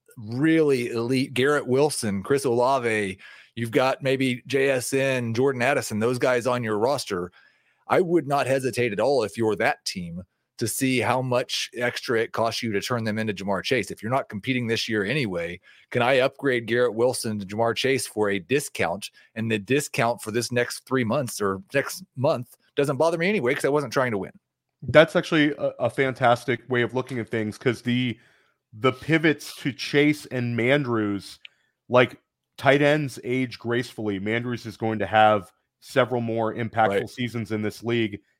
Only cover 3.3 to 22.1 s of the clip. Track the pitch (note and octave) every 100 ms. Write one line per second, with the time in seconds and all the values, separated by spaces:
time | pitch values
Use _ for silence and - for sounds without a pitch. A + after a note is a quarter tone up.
3.3 | - - A2+ A#2 C3+ C3 B2+ C3+ C3+ C3
4.3 | B2 - C3+ C#3 C3 - C3+ C3+ C3 A#2
5.3 | A2+ C3+ B2 B2 C#3+ - G#2+ A#2 B2 C3+
6.3 | B2 A#2+ B2 A2+ G#2 A#2+ C3+ - F#2 F2+
7.3 | _ _ _ _ _ - C3 F3 E3+ C3+
8.3 | C#3+ B2 C3+ B2+ A#2+ A#2+ G2+ A#2+ C#3 G#2
9.3 | - A2 G2+ B2 - - G2 F2 E2+ -
10.3 | _ _ - A2+ - C3 B2+ G#2+ B2+ C3
11.3 | B2 - - - A2 A#2+ - - A2+ A2+
12.3 | - A2+ - A#2 G2 - A#2+ A2 G#2+ A2
13.3 | F#2 G2 F#2+ - B2+ F#2+ G2+ A2 C3+ -
14.3 | G#2 B2+ B2+ A#2 A2+ - G#2+ G2 D3+ A2
15.3 | F2 E2+ F2+ _ - _ B2 A#2+ C3+ C3+
16.3 | - C#3 B2 A2+ A#2 B2 G#2+ B2+ A#2+ A#2
17.3 | G#2+ F#2+ G#2 A#2 G#2+ C3 C3 - G#2+ G#2
18.3 | G2+ E2+ C#3 - - F2 F#2+ - _ _
19.3 | A2+ A2+ A2 G2 C#3 - - A#2 A#2 A2
20.3 | A2+ A2+ A#2+ A#2+ - - C3 A2+ A#2+ A#2+
21.3 | - G2+ F#2+ - C#3 - - -